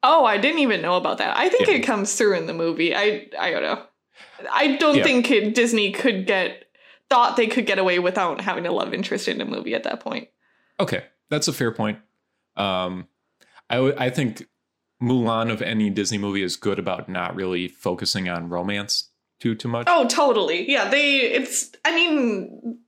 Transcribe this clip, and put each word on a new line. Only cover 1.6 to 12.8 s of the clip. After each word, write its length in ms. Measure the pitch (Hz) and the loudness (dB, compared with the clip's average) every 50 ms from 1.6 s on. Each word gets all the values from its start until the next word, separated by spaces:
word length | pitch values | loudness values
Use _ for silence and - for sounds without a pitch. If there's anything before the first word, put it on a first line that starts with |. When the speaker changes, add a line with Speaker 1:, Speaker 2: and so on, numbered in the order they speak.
| 508 466 | 4 4
Speaker 2:
Yeah. 60 | 392 | 2
Speaker 1:
it 80 | 269 - | 2 2
comes 320 | - 240 208 196 208 - | 0 0 0 0 -2 0
through 180 | - 247 208 196 | 2 2 2 2
in 100 | 175 165 | 2 -2
the 60 | 165 165 | -4 -4
movie. 420 | 165 165 165 165 151 160 170 - | -4 -2 -2 0 0 0 0 0
I, 340 | - 202 208 208 - - - - - | 2 2 0 0 -2 -6 -12 -8 -4
I 120 | 92 180 165 | -4 -2 -2
don't 100 | 82 - | -2 -2
know. 200 | 78 - - - - _ _ _ _ _ - - - - - - - - | -2 -4 -4 -6 -16 _ _ _ _ _ -20 -20 -20 -20 -16 -10 -2 0
I 240 | - 285 302 269 | 2 2 2 2
don't 200 | 285 339 302 294 | 4 4 4 4
Speaker 2:
Yeah. 80 | - - | 6 4
Speaker 1:
think 260 | - 269 247 240 233 | 4 4 2 2 4
it, 240 | 277 214 196 214 220 | 2 2 2 2 2
Disney 380 | 247 233 240 233 220 208 196 202 | 2 2 2 2 0 0 0 -2
could 340 | - - 269 220 190 190 | 0 0 0 0 0 -2
get, 380 | 185 208 190 180 - - - - _ _ _ _ - - _ _ _ | 0 0 0 0 -2 -6 -10 -20 _ _ _ _ -20 -20 _ _ _
thought 280 | 277 247 240 - - | 4 4 4 4 4
they 100 | - 233 | 2 0
could 180 | 220 220 247 220 | 2 2 0 0
get 140 | 202 202 190 | 0 0 2
away 200 | 190 190 180 175 | 2 2 2 2
without 400 | 180 180 180 208 190 175 156 - - | 2 0 0 0 -2 -2 -2 -4 -4
having 240 | 196 180 - 170 | -4 -4 -2 -2
a 60 | 170 180 | -2 -2
love 200 | - - - - | -2 -2 -2 -4
interest 360 | - 220 - - - - - | -6 -4 -4 -4 -4 -4 -4
in 120 | - - | -4 -4
a 40 | - | -4
movie 280 | - - 104 - - 110 | -6 -6 -8 -6 -4 -6
at 100 | - - | -4 -4
that 160 | - - - | -4 -8 -6
point. 280 | - - 113 113 117 _ _ _ _ _ _ _ _ _ _ _ | -8 -8 -8 -8 -10 _ _ _ _ _ _ _ _ _ _ _
Speaker 2:
Okay. 240 | 202 - - 90 - - _ _ _ _ | -4 -2 -2 -6 -8 -10 _ _ _ _
That's 180 | 151 151 147 - | -4 -2 -2 -2
a 40 | 139 | -2
fair 180 | - 127 117 113 | 0 -2 -2 -2
point. 260 | - 113 107 107 107 _ _ _ _ _ _ _ _ _ _ _ | -2 -2 -4 -4 -6 _ _ _ _ _ _ _ _ _ _ _
Um, 500 | - 101 98 95 92 | -2 0 0 2 0